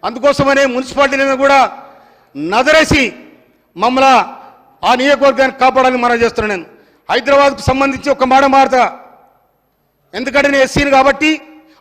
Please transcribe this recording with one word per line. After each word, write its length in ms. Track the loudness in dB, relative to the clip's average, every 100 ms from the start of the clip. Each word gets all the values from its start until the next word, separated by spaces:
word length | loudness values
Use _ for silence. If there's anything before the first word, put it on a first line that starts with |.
| -8
అందుకోసమనే 580 | -2 -2 0 0 0 0
మున్సిపాలిటీలను 640 | -2 -6 -2 -2 0 -2 0
కూడా 140 | 2 2 2 -4 -20 -20 _ _ _ -12 -4
నదరేసి 520 | -2 2 2 2 0 -2 -6 -20 _ _ _ _ -4
మమ్మల 300 | -2 2 2 2 0 -8 -20 _ _ _ -2
ఆ 20 | 0
నియోజకవర్గాన్ని 540 | 0 2 0 2 -2 0
కాపాడాలని 380 | 0 2 0 0
మనం 140 | -2 0
చేస్తున్నా 260 | -2 -2 -6
నేను. 120 | -6 -10 _ _ _ _
హైదరాబాద్కు 520 | -4 0 2 2 0 -4
సంబంధించి 380 | -2 -2 -4 -4
ఒక 100 | -2 0
మాట 120 | 2 2
మారుతా, 280 | 2 2 2 -2 -4 -20 _ _ _ _ _ _ _ _ _ _ -8
ఎందుకంటే 300 | -4 0 0
నేను 120 | 0
ఎస్సీని 260 | 0 0 2 2
కాబట్టి, 340 | 2 0 -2 -2 -6 -20 _ _